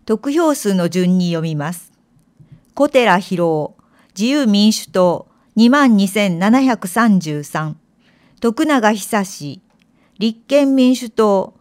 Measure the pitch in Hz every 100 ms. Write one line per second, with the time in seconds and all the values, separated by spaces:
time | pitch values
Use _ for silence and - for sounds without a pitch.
0 | - 220 277 294 320 285 208 190 170 175
1 | 180 185 175 165 165 156 143 170 - _
2 | _ _ _ _ _ - _ - 285 269
3 | 233 180 - 180 170 160 147 - _ _
4 | _ - 226 294 254 202 208 214 - 190
5 | 180 160 - _ _ - 233 277 269 208
6 | 196 214 202 170 196 254 269 226 185 -
7 | 226 190 160 147 143 165 156 156 _ _
8 | _ _ _ _ 233 226 311 277 214 214
9 | - 214 190 - 143 113 _ _ _ _
10 | _ - 214 220 - 277 277 269 254 254
11 | 240 - 214 196 - -